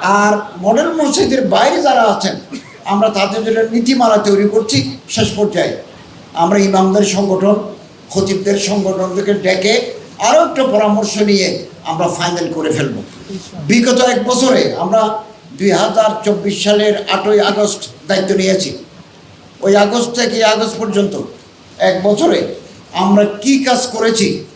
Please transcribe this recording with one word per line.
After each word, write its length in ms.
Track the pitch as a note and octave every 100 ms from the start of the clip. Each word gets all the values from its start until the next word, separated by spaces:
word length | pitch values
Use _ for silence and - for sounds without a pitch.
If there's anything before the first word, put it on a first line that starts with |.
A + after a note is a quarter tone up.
| F3 G3+
আর 160 | G#3 G#3 - F3
মডেল 280 | F#3+ A#3 E4+
মসজিদের 480 | D#4+ C#4 D#4+ D4 C4 G3+
বাইরে 300 | G3 B3+ E4+
যারা 220 | C#4+ B3+ A3
আছেন, 220 | G3 F#3+ - - - - - -
আমরা 240 | G3+ A3
তাদের 320 | G3+ G3 A3 A3
জন্য 140 | A3 A3+
নীতিমালা 460 | A#3 A#3+ B3+ A#3 G#3
তৈরি 300 | G#3 G3 G#3
করছি। 280 | A3 A3 C4+ - - -
শেষ 200 | A3 G#3 G3
পর্যায়ে 360 | G#3 F3 - - - - - - -
আমরা 240 | D#3+ E3+ G3+
ইমামদের 460 | G3 F#3+ F#3+ G3+ G3+ F#3
সংগঠন, 400 | G3 F#3 G3 G#3 - - - - -
খতিবদের 480 | F#3+ F#3+ F#3 G3 G3 F3+
সংগঠন 400 | G3+ F#3 F#3 F#3 F#3
থেকে 180 | G3+
ডেকে 400 | G#3 F#3 F#3+ G3+ A#3 - - - -
আরও 200 | A3 D4+ D#4+
একটা 180 | C4+ C4
পরামর্শ 400 | G#3 G#3 G#3 G#3 G#3 G#3
নিয়ে 180 | G3 F3+ - - -
আমরা 240 | - D#3+ E3+
ফাইনাল 400 | - F3 F3 E3
করে 180 | D#3 D#3
ফেলব। 240 | D3+ C3+ G#2 G2 - - F#3+ - - D3
বিগত 320 | A3+ B3 B3 B3
এক 60 | G#3+ G#3
বছরে 320 | B3 C4 G#3+ - -
আমরা 180 | F3+ A3 G#3+ - - - - C#3
দুই 140 | G3 E3+
হাজার 300 | A3 G#3+ G#3+ G#3
চব্বিশ 320 | G#3 G3+ G3+ -
সালের 300 | G3+ G#3 G#3 G3+ - F#3+
আটই 240 | G#4 G#3 G3+
আগস্ট 300 | G3+ G#3 - - - -
দায়িত্ব 240 | F#3+ F#3+ F#3+
নিয়েছি। 340 | F#3+ F#3+ - - - - - - - - - -
ওই 120 | F#3 G3+
আগস্ট 340 | G3+ A#3+ A#3+ A#3+
থেকে 200 | A#3 A3+
এই 100 | A3
আগস্ট 220 | A3 A3 -
পর্যন্ত 320 | G#3+ G3 F#3+ D3 - - - - - -
এক 160 | F#3+ F#3
বছরে 360 | G3 G#3 E4+ - - - - - -
আমরা 300 | F3 F#3+ G3+ G3+ -
কি 120 | C4 C4+
কাজ 180 | C4 - - A3
করেছি 320 | A3+ A3 F#3 - -